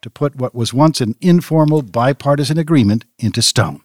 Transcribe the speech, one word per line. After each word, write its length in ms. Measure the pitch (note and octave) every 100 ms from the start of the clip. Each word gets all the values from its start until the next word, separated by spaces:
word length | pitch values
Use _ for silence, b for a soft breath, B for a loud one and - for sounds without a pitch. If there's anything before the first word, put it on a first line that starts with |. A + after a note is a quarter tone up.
to 80 | A2+
put 260 | - C#3+ C#3+
what 200 | B2 A#2+
was 180 | A2+
once 280 | A#2+ D#3 -
an 140 | A#2 A#2
informal 640 | F3+ E3+ - D#3+ D3+ D#3
bipartisan 760 | A#2 A#2 B2+ C#3 C#3 C#3+ C#3 D#3
agreement 460 | D#3+ D#3+ G2+ A2 - -
into 220 | G#2+ A#2+
stone. 400 | - - E2+ D2